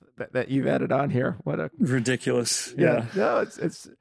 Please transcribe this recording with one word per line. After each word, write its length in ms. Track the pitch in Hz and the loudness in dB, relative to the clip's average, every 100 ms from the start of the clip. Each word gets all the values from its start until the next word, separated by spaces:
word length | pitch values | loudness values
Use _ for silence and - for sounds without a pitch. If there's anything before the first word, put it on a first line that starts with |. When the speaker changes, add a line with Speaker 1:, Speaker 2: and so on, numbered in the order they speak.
| _ - | _ -12
Speaker 1:
that, 160 | - | -4
that 160 | 127 - | -2 0
you've 160 | 135 127 | 0 2
added 260 | - - | 0 2
on 160 | 131 143 | 2 2
here. 280 | 120 127 - | 2 0 -2
What 140 | - 123 | -4 -4
a 100 | - - | -4 0
Speaker 2:
Ridiculous. 960 | 175 131 117 123 - 123 117 - - - | 0 2 0 0 0 0 0 -2 -4 2
Speaker 1:
Yeah. 300 | 170 120 117 | 4 4 0
Speaker 2:
Yeah. 80 | 190 | 0
Speaker 1:
No, 160 | 220 226 | 0 2
it's, 180 | 214 - | -2 -4
it's, 300 | 170 - - - | -6 -6 -12 -20